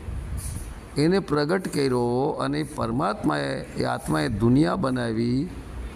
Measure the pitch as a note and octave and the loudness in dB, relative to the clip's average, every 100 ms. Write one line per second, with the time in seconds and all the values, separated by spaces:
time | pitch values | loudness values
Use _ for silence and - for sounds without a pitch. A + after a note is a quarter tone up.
0 | - - - - - - - - - - | -8 -6 -6 -6 -6 -6 -8 -12 -8 2
1 | D3+ F#3+ - D3 D3 F#3+ F#3 - C#3 B2 | 4 4 2 2 2 2 0 0 2 2
2 | A#2+ B2 C#3+ - C3 D3 D3 C3+ A#2 A#2 | 2 2 0 0 -2 -2 -4 -4 -2 0
3 | E3+ G#3+ - D3 C#3 C3+ C#3 - B2+ B2 | 0 0 0 0 -2 -4 -6 -4 -2 -2
4 | - D#3 D3 G#2 A#2 B2+ E3 F#3 C3+ B2+ | -2 0 0 2 4 6 4 2 0 0
5 | A#2+ A2 A#2+ B2+ E3+ - - - - | -2 0 2 0 -2 -6 -12 -10 -10